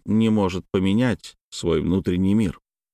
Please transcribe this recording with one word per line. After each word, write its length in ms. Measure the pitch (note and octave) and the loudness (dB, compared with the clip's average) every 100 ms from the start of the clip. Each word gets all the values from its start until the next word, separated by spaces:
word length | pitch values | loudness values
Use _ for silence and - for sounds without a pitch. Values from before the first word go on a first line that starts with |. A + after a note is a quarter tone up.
не 260 | - G#2+ A2+ | -2 0 2
может 340 | A2 F#2+ F2+ - | 2 0 -2 -4
поменять 640 | G2 F#2+ G#2 B2+ F#2+ - - _ | -2 0 2 0 -2 -8 -20 _
свой 300 | - E2+ D#2+ | -8 -2 0
внутренний 540 | D#2 F#2 F#2+ F2+ F#2+ | 0 -2 0 0 2
мир. 260 | G#2 G2+ - _ _ _ | 2 0 -4 _ _ _